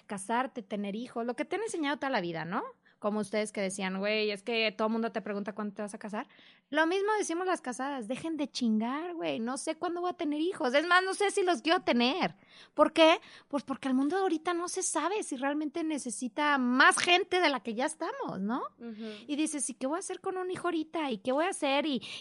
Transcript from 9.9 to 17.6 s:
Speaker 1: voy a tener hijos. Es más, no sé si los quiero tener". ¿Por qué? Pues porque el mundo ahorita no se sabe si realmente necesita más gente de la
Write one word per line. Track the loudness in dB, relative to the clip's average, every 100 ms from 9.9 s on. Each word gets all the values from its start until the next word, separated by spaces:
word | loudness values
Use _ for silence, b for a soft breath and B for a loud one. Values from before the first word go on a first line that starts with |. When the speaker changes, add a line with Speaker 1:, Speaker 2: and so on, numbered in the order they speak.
| -2
Speaker 1:
voy | -4
a | -2
tener | -2 0
hijos. | -2 0 2
Es | 4 6
más, | 4 4
no |
sé | 2 2
si | 2
los | 2 2
quiero | 2 2
tener". | 4 4 4 2 -2 -4 B B B
¿Por | 4 4
qué? | 8 8 6 B B -6
Pues | -6
porque | -4 -4 0
el |
mundo | 2 2 2
ahorita | 0 0 0
no | -2 -2
se | -4
sabe | -2 -2 0 -2
si | -4 -2
realmente | -2 0 -2 -2 -2
necesita | -2 -4 -6 -6 0 2 4
más | 4 6 6 6
gente | 6 4 4 4
de | 4
la | 2